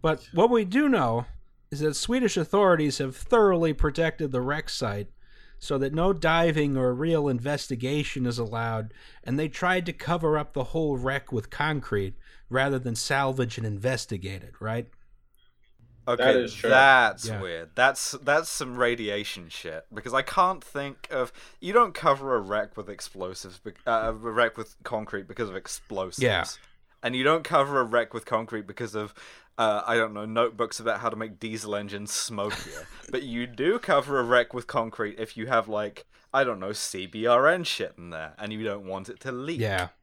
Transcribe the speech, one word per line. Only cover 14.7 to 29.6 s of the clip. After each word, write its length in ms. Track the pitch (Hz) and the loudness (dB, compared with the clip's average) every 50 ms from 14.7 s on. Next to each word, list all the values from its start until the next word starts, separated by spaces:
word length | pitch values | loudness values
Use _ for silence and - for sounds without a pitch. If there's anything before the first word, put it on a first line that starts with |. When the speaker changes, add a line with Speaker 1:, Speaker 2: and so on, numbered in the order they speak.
| 113 117 120 113 - - - - - - _ _ _ _ _ _ _ _ _ _ _ _ - _ - - - - | -4 -4 -6 -8 -14 -20 -20 -20 -20 -20 _ _ _ _ _ _ _ _ _ _ _ _ -20 _ -20 -12 -2 -2
Speaker 2:
Okay, 140 | 123 117 123 | 0 2 4
Speaker 3:
That 120 | 131 123 | 4 4
is 180 | 127 120 107 - | 4 2 0 -6
true. 160 | - - 113 | -4 2 6
Speaker 2:
that's 560 | 131 131 135 139 135 131 123 110 98 - - | 8 10 10 10 10 10 8 4 2 -2 -8
Speaker 1:
Yeah. 140 | 110 110 101 | -8 -6 -6
Speaker 2:
weird. 300 | 95 90 85 82 85 82 _ | -6 -6 -8 -8 -10 -10 _
That's, 380 | - 123 - - - - - - 139 143 | 4 4 4 4 2 -6 -6 -6 -6 0
that's 260 | 135 143 156 170 - | 2 2 2 0 -2
some 280 | - - 151 131 123 | -6 -6 -6 -6 -2
radiation 720 | 123 123 120 120 117 110 104 101 104 104 - - 98 87 80 | 0 0 0 0 0 -2 -4 -4 -4 -6 -6 -10 -12 -12 -14
shit, 380 | - - - 85 80 80 - _ - | -16 -12 -12 -10 -10 -10 -12 _ -14
because 220 | 107 - 123 117 | -12 -10 -2 -2
I 80 | 135 135 | -2 -2
can't 400 | - - - 180 185 190 185 - | 0 2 2 2 2 2 -4 -10
think 460 | - - 143 139 139 135 _ - - | -10 -8 -8 -8 -8 -10 _ -14 -8
of, 220 | - 135 127 120 - - - - - - | -4 -4 -4 -4 -6 -18 -20 -20 -20 -12
you 120 | - 175 202 | -10 0 4
don't 220 | 240 240 202 156 | 4 4 4 0
cover 420 | - - 165 139 135 139 135 127 | -2 2 2 2 2 0 -2 0
a 20 | 117 | 0
wreck 380 | 101 95 104 107 101 104 - | 0 0 -2 -2 -2 -4 -8
with 120 | - 101 95 | -14 -12 -12
explosives, 680 | 104 - - - - 95 92 90 92 - - 95 90 90 | -12 -12 -12 -14 -10 -10 -10 -8 -8 -10 -14 -14 -16 -14
bec-, 220 | _ 110 - - - | _ -16 -16 -8 -4
uh, 180 | - 117 113 110 | 0 0 0 0
a 60 | 113 110 | 0 -4
wreck 440 | 110 110 117 110 113 120 113 113 | -4 -6 -4 2 2 2 2 0
with 200 | - 110 - - _ - | -6 -12 -12 -14 _ -12
concrete 420 | - 117 107 107 101 - 101 98 | -6 -6 -6 -6 -6 -8 -8 -8
because 220 | - 101 - 120 101 | -10 -6 -6 -6 -6
of 60 | 92 | -6
explosives. 680 | 95 - - - - - _ 110 95 95 92 90 - 131 | -10 -10 -10 -12 -12 -12 _ -6 -6 -6 -6 -4 0 0
Speaker 1:
Yeah. 220 | 120 104 90 85 - - - - - - _ _ _ _ _ - | 2 2 2 0 -2 -6 -14 -18 -20 -20 _ _ _ _ _ -6
Speaker 2:
And 140 | 117 123 | -4 -2
you 80 | 127 131 | 0 2
don't 180 | 139 160 165 147 | 2 2 2 0
cover 380 | - 170 156 139 139 143 135 | 2 2 2 2 4 2 0
a 40 | 127 | 0
wreck 300 | 113 110 120 117 - - | 4 2 2 0 0 -6
with 100 | 117 110 | -12 -8
concrete 440 | - 123 110 113 110 117 107 101 92 | -2 -2 -2 -2 -2 -8 -10 -10 -10
because 260 | 101 - 120 110 95 | -10 -8 -8 -6 -4
of, 200 | 107 107 104 - - - - - - _ _ _ | -6 -6 -6 -10 -16 -20 -20 -20 -20 _ _ _
uh, 240 | - | 0